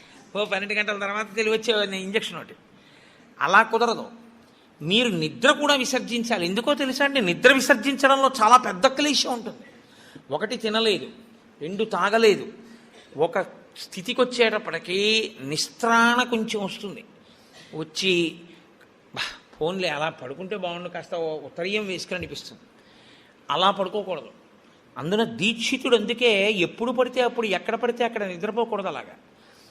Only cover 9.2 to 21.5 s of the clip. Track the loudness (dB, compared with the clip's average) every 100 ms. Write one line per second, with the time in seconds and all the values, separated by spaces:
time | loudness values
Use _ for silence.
9.2 | 0 -4 -8 -14 -18 -20 -20 -20 -20 -20
10.2 | -8 -6 -4 -4 -2 0 2 0 -4 -16
11.2 | -20 -20 -20 -12 -8 -4 -4 0 2 4
12.2 | 6 4 0 -14 -20 -20 -20 -20 -10 -2
13.2 | 0 0 -4 -8 -20 -20 -16 -10 -4 0
14.2 | 0 2 2 2 -4 -8 -4 0 2 2
15.2 | -2 -8 -8 -4 -6 -2 2 4 6 4
16.2 | 0 -2 -2 -4 -6 -8 -12 -14 -18 -20
17.2 | -20 -20 -20 -20 -14 -10 -8 -2 2 2
18.2 | 2 -4 -18 -20 -20 -20 -20 _ _ -10
19.2 | -10 -10 -16 -4 -4 -2 -2 -2 -4 -4
20.2 | -12 -12 -10 -6 -6 -8 -10 -12 -8 -6
21.2 | -4 -6 -10